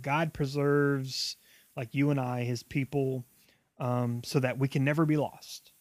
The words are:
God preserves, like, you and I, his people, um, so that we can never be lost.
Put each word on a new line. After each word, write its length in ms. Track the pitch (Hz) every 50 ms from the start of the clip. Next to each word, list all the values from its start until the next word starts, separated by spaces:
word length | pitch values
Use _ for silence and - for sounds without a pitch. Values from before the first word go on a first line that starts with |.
God 320 | 123 139 143 160 165 156
preserves, 1040 | - - 147 135 139 143 143 143 143 147 143 143 143 135 131 131 127 - - - - _ _ _ - - _ _ -
like, 180 | 143 123 113 -
you 160 | 139 143 147
and 80 | 143 139
I, 220 | 127 123 127 123 123
his 180 | 123 123 117
people, 640 | - - - 143 131 - - 143 135 131 131 127 123 _ _ _ _ _ _ _ _ _ _ -
um, 440 | 139 123 123 123 123 120 120 120 123
so 160 | - - 143
that 180 | 127 127 117 135
we 100 | 139 135
can 160 | - 147 131
never 200 | 143 147 160 160
be 100 | 151 156
lost. 560 | 151 127 - - - - - - - - - _ _